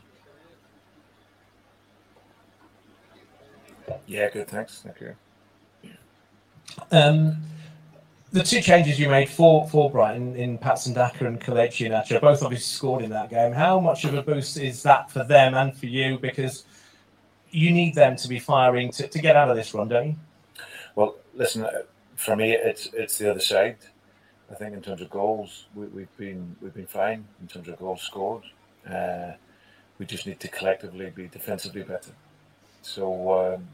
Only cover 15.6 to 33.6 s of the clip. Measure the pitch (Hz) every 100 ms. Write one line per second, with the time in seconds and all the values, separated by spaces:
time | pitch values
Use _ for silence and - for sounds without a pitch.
15.6 | 135 - 123 127 131 127 131 - 131 -
16.6 | - - - _ _ _ _ _ _ 160
17.6 | 170 170 170 143 135 123 123 123 - 139
18.6 | 127 123 123 - 143 160 156 147 139 117
19.6 | 110 107 107 120 143 156 - _ _ -
20.6 | - - - - - - _ 123 120 113
21.6 | 110 - - _ _ - - 107 110 113
22.6 | 113 107 - 113 110 - 104 98 - 101
23.6 | 107 117 - _ _ _ _ _ - 101
24.6 | 104 98 98 90 90 101 104 110 101 -
25.6 | - 104 104 98 92 - 101 92 87 85
26.6 | 95 107 92 101 101 113 104 - 90 90
27.6 | 85 85 92 92 - 101 98 117 - _
28.6 | _ _ - 92 90 87 87 85 _ _
29.6 | _ _ _ - 98 92 101 - 87 -
30.6 | 95 95 92 92 95 95 90 - - 101
31.6 | 98 98 - 90 - - _ _ _ _
32.6 | _ _ - - 95 92 92 92 92 92